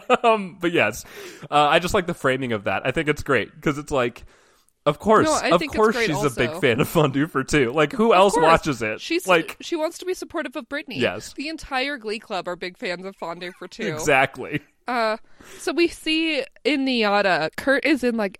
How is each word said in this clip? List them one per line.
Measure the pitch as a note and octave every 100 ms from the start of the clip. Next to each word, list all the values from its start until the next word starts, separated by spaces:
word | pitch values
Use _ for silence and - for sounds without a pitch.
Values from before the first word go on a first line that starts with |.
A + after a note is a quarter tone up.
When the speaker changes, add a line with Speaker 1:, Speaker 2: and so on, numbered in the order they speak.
| - B3
Speaker 1:
Um, | A#3+ A3 F#3+ -
but | F3
yes, | E3+ G#2+ A#2+ - - - - D3+
uh, | D3 D3
I | E3
just | F3 A3
like | F3
the | E3+
framing | C#3 C3 C3
of | A2 G2+
that. | G2 C3
I |
think | C3 D3+
it's | D3 -
great | C3 G2 -
'cause | E3 C#3+
it's | D3
like, | C#3+ A#2+ - - _ _ _ _ _ -
of | D3+
course, | G3 A3 D#4
Speaker 2:
No, |
I | C#4+ A3+
Speaker 1:
of | E3+
Speaker 2:
think | D#4
it's | -
Speaker 1:
course | A3 A#3
Speaker 2:
great | A3
Speaker 1:
she's | C#3+
a | D3+
big | A#2+ B2
Speaker 2:
also. | F3
Speaker 1:
fan | C#3 A2+
of | D#3
Fondue | F3 D3 C3 D3+
for | C#3
Two. | C3 D3+ A#2
Like, | C#3+ D3+
who | - A3+
Speaker 2:
Of | F#3+
Speaker 1:
else | G3 D#3+
Speaker 2:
course. | D#3+
Speaker 1:
watches | D#3+ - B2+
it? | A2 G#2+
Speaker 2:
She's, | - E4 F#3+
Speaker 1:
Like, | F3 E3 -
Speaker 2:
she | C4 E4+
wants | D#4 E4+
to | F#4
be | F4+
supportive | - E4 D4+ D4+
of | B3
Britney. | C#4 D#4 A3
Speaker 1:
Yes. | A2 F#2 - -
Speaker 2:
The | D4
entire | D#4+ - C4+ C4+ C#4+
Glee | G#3+ A3
Club | - G3 E3+
are | F3
big | F3+ F3+
fans | A3+ F3 F#3
of | G3
Fondue | F3 E3+ F3+ -
for | F#3
Two. | - A3
Speaker 1:
Exactly. | - D3+ C#3+ G#3 - G2+ D3 _ _ -
Speaker 2:
Uh, | B3 A3 A3 - - - -
so | -
we | D4 E4+
see | - - D#4 E4 D4+ - - -
in | D4 C4+
Niata, | B3 G#3+ G3+ G3 E3+ D#3 -
Kurt | - C4+ -
is | C#4+
in, | B3 A3+
like, | G3+ -